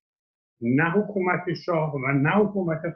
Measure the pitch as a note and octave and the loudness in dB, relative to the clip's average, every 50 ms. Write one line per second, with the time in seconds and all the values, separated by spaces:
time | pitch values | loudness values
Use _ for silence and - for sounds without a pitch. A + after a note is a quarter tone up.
0 | _ _ _ _ _ _ _ _ _ _ _ _ A#2 A#2+ B2+ C#3+ E3 E3+ E3+ G3+ | _ _ _ _ _ _ _ _ _ _ _ _ -2 0 2 2 2 2 2 2
1 | G#3 - - F#3+ F3+ F3+ F3+ E3 - F3+ D#3+ - - - E3+ D#3+ D#3 D#3 C#3 C#3 | 0 0 -2 -2 0 0 0 -2 -2 -4 -6 -4 -4 -2 0 0 0 -2 -2 -4
2 | B2+ C3+ C#3 C#3 C3+ D#3+ F#3 G#3 G#3+ G#3 G3+ G3 F#3 E3 D#3+ D#3 E3 E3+ E3 | -2 0 0 2 2 4 4 4 2 2 0 -2 -2 -2 -2 -4 -4 -8 -8